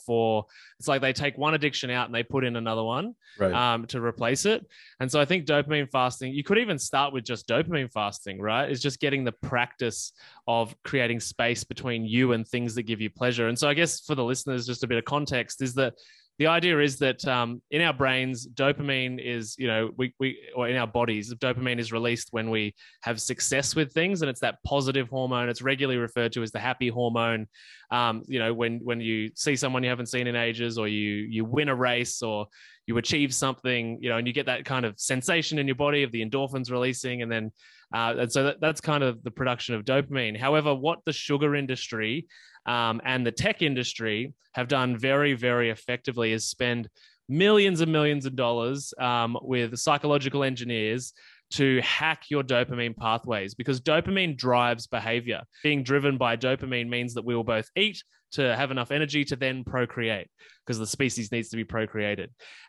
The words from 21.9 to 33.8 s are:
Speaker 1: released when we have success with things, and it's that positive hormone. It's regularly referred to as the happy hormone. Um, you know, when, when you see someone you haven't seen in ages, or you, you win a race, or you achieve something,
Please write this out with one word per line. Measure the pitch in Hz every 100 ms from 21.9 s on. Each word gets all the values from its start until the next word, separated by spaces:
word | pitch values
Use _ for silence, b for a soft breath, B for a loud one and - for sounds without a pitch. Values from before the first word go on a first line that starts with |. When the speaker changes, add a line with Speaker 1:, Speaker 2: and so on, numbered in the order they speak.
Speaker 1:
released | 113 120 120 -
when | 117 113
we | 110 104 b b b
have | 117 110
success | - 123 - 135 139
with | 160 139
things, | 160 185 185
and | 143
it's | 120
that | 117 - -
positive | 143 135 135 120
hormone. | 131 127 123 120
It's | 117
regularly | 131 135 135 123
referred | 113 123 117
to | 120
as | 110
the | 104
happy | 123 127 123
hormone. | 117 117 117 117 110 107 B B B B
Um, | 120 117 110 110
you | 127
know, | 113
when, | 117 117 117
when | 120 117
you | 113 110 110 -
see | 151 135
someone | 135 127
you | 123
haven't | 123 117
seen | 127 123
in | 120
ages, | 117 113 120 113
or | 107
you, | 107 104 104 110
you | 110 110
win | 139 143
a | 127
race, | 123 120 123 -
or | 113 104 104 b b b -
you | 117
achieve | 113 143 139
something, | 127 135 123 127 120